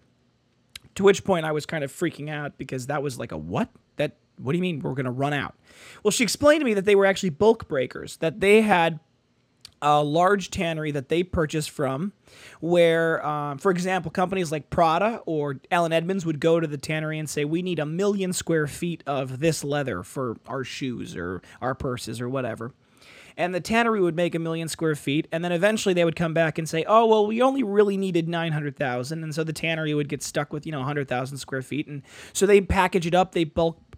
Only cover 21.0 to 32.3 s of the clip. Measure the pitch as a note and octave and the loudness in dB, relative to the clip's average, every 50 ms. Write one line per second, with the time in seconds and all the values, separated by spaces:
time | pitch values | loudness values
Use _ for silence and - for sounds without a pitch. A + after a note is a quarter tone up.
21 | - - - F2+ E2+ F2 F#2 F2 - - - - A#2 B2+ B2+ - - C3+ B2 A2+ | -10 -10 -8 -8 -6 -6 -6 -8 -10 -14 -16 -8 -6 -6 -4 -4 -4 -6 -6 -6
22 | - - A#2+ A2+ B2 B2 C3 C3+ B2+ A2+ A2 G#2+ A2+ B2 - _ _ _ _ _ | -8 -10 -8 -8 -6 -6 -4 -4 -4 -6 -8 -8 -10 -12 -12 _ _ _ _ _
23 | - - - - - - - - E3 F3+ F#3 F3 - - A3 A#3 A#3 A#3 A3 G#3 | -20 -20 -20 -20 -20 -18 -6 -4 -4 -2 -2 -4 -4 0 2 2 4 4 4 2
24 | F3+ F3 D#3+ F3 F3 E3+ - E3 E3 E3 E3 E3 E3 D#3 - - E3 D#3+ D3+ C#3+ | 2 2 2 2 0 0 0 -2 -4 -4 -4 -4 -6 -6 -6 -2 0 0 0 0
25 | - C#3+ C#3 D#3 E3 - - D#3+ F3 F3 F3 E3+ F#3 G#3 A3 G#3+ - G3+ F3+ F3 | -2 0 0 0 0 -2 -4 -4 -2 0 0 2 2 2 2 2 2 2 2 4
26 | E3+ E3+ D#3+ - F3 D#3+ D#3 E3 E3 D#3 - - D#3+ D3+ - D#3+ D#3+ - G#3 A3+ | 2 2 2 0 -2 0 2 2 2 0 0 -4 -6 -4 -2 -4 0 4 4 6
27 | A#3 A3+ A3 G#3+ G#3 G#3 A3 A3+ B3 C4+ C4+ C#4 B3+ G3+ G3+ G#3 G#3 G3+ G3+ F#3+ | 6 6 4 4 4 2 2 2 2 2 2 2 -2 0 4 4 4 4 4 0
28 | G3 F#3+ E3+ E3+ E3 E3 E3+ E3 E3 E3 D3+ D3+ D3 C#3+ C3+ - D3 C3 B2 B2 | 0 0 0 0 0 0 -2 -2 -2 -2 -2 -2 -4 -4 -4 -4 -4 -2 -2 -2
29 | B2 C#3 D#3+ E3 D#3+ D#3 C#3+ D#3+ D#3+ D#3+ D#3 - - E3 E3 D#3+ D#3 D3+ D3+ D3 | -4 -6 -6 -8 -8 -8 -4 -4 -4 -4 -4 -4 -2 -2 -2 -2 -2 -2 0 -2
30 | D3 C#3+ D3+ C3+ - - - D#3 C#3+ - - D3+ D3 D#3+ D#3 C#3 B2+ C#3 D3 D3 | -2 -2 -6 -8 -8 -6 -4 -4 -4 -4 -6 -10 -8 -8 -8 -6 -4 -4 -4 -4
31 | C3+ - B2+ B2 C3 C3 C#3+ C3 - - C#3 C3 B2+ - - C#3+ D#3 - D3 C#3+ | -4 -2 -2 -4 -4 -6 -8 -12 -10 -8 -8 -8 -6 -6 -6 -6 -6 -8 -10 -14
32 | - - - - - - | -14 -16 -20 -20 -20 -10